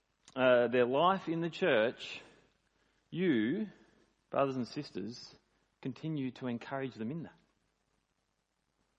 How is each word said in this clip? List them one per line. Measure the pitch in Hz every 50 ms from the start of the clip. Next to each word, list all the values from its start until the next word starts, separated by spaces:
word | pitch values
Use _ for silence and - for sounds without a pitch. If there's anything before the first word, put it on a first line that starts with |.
| _ _ _ _ _ - -
uh, | 131 127 127 123 120 123
their | 113 120 127 120
life | 120 131 143 170 185 190 185 - 160
in | 165 165
the | 165 170
church, | 156 - 190 170 131 107 110 120 - - - - - - - - - _ _ _ _ _ _ _ _ _ _ _ _ _ _ _
you, | - 165 190 175 135 110 107 117 160 214 220 190 - - - _ _ _ _ _ _ _ _ _
brothers | - 127 139 139 131
and | 131 117
sisters, | - - 147 143 - - 92 98 107 123 - - - - _ _ _ _ _ _ _ _ _
continue | - 139 120 - - 160 156 143 131 127
to | 120 - 131
encourage | 127 120 113 - - 139 135 135 131 -
them | 104 110 117
in | 156 170 143
that? | - - _ _ _ _ _ _ _ _ _ _ _ _ _ _ _ _ _ _ _ _ _ _ _ _ _ _ _ _ _ _ _ _